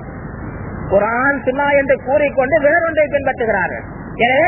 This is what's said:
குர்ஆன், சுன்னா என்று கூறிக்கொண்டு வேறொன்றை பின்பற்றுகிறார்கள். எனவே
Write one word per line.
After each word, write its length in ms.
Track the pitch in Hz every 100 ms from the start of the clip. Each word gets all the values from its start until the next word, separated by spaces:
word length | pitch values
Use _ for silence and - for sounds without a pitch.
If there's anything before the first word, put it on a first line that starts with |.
| - - - - - - - - -
குர்ஆன், 540 | 190 208 233 277 277
சுன்னா 260 | 262 262 285
என்று 240 | 285 277 262
கூறிக்கொண்டு 580 | 247 294 285 247 254 320
வேறொன்றை 460 | 285 339 330 311 294
பின்பற்றுகிறார்கள். 760 | 277 269 254 226 202 170 117 - - - -
எனவே 300 | 233 262